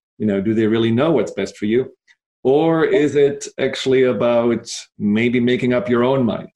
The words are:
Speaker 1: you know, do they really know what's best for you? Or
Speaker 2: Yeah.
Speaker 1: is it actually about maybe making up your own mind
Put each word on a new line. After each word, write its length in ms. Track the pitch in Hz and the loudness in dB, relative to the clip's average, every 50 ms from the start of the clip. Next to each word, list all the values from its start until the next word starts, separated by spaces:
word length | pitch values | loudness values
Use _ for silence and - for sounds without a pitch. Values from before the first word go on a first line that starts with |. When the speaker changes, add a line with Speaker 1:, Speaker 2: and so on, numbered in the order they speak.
| _ _ _ - | _ _ _ -6
Speaker 1:
you 80 | 107 | -2
know, 140 | 107 98 98 | -2 -2 0
do 140 | 95 113 110 | -2 0 0
they 120 | 110 110 | 0 0
really 240 | 107 110 117 113 113 | 2 2 0 0 0
know 220 | 113 120 147 165 160 | 0 0 2 2 2
what's 180 | 120 98 - - | 0 -2 -2 -6
best 260 | - 98 95 - - | -8 -8 -8 -8 -6
for 80 | 104 | -4
you? 260 | 107 110 127 131 - - _ _ _ _ _ _ _ _ _ - | -2 0 0 -2 -4 -8 _ _ _ _ _ _ _ _ _ 0
Or 440 | 127 135 147 160 165 165 160 156 | 0 2 2 2 2 0 0 0
Speaker 2:
Yeah. 120 | 143 127 139 | 2 2 2
Speaker 1:
is 160 | 147 143 120 | 0 2 2
it 320 | 143 143 139 143 - - - - - | 2 2 2 0 -4 -12 -12 -8 -6
actually 460 | 135 135 131 - - 135 131 131 127 | -4 -4 -4 -4 -2 0 2 2 2
about 680 | 127 120 104 120 120 120 117 117 120 117 110 113 - - - - - _ - | 2 0 0 0 0 2 2 2 0 0 -2 -4 -10 -14 -14 -16 -16 _ -6
maybe 400 | 104 104 104 107 117 120 120 127 | -2 0 0 2 2 2 0 0
making 360 | 120 123 127 123 135 123 123 | 0 0 0 0 0 0 0
up 140 | 123 98 117 | 0 0 0
your 140 | 120 117 120 | 0 2 2
own 220 | 127 135 135 123 | 2 0 0 0
mind 280 | 107 92 87 - - _ | -2 -2 -4 -8 -14 _